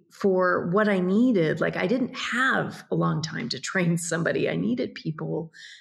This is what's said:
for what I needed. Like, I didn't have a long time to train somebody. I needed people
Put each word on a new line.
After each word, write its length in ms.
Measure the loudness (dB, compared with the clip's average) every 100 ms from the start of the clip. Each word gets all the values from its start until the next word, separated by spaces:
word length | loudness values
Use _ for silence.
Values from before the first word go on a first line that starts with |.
| _
for 580 | -2 2 4 2 2 0
what 160 | 2 2
I 120 | 2
needed. 600 | 2 4 4 4 2 2
Like, 160 | 0 0
I 120 | 0
didn't 280 | 0 0 -4
have 720 | -6 -2 0 0 -2 -8 -4
a 40 | 0
long 260 | 0 0
time 280 | -4 -6 -6
to 100 | -8
train 380 | -4 -2 0 0
somebody. 500 | -2 -2 0 0 0
I 80 | 0
needed 400 | -2 -2 -4 -6
people 560 | -8 -6 -6 -6 -8 -14 -20 -20